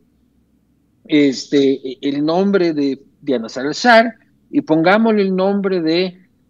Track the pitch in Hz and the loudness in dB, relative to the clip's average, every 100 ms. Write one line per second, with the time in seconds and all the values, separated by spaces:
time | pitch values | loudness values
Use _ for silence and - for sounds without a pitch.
0 | _ _ _ _ _ _ _ _ _ _ | _ _ _ _ _ _ _ _ _ _
1 | - 151 143 120 - 147 135 135 135 127 | -2 2 2 0 -2 0 0 0 -6 -8
2 | 143 143 151 175 196 196 170 147 139 131 | -6 -4 -2 0 0 0 0 0 -2 -4
3 | _ _ 143 123 113 131 139 151 240 226 | _ _ -4 -4 -4 -8 -8 -2 4 4
4 | 233 - _ _ _ 143 143 160 165 214 | 4 -2 _ _ _ -4 0 0 2 2
5 | 226 208 196 185 190 202 196 185 160 170 | 2 2 0 0 -2 -2 -2 -2 0 -2
6 | 185 180 _ _ _ | -2 -8 _ _ _